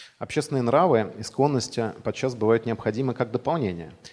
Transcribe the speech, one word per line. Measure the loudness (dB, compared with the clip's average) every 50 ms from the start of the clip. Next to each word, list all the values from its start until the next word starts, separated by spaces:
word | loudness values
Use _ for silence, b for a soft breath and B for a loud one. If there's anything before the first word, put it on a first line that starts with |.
| B B B B
Общественные | -10 -6 -4 -4 -2 -2 -2 -2
нравы | 2 4 4 6 6 6 4 4 2 0 -4
и | -12 -14
склонности | -6 0 2 2 2 2 0 -2 -4 -4 -4 -4 -4 -6 -6 -6
подчас | -6 -4 -2 -2 -4 -2
бывают | 0 2 4 4 4 2
необходимы | -2 -4 -2 -2 -2 -2 -2 -2 -2 -2
как | -2 -2 -2
дополнение, | -2 -4 -2 -2 -2 0 -2 -2 -4 -6 -10 -14 -16 -20 B B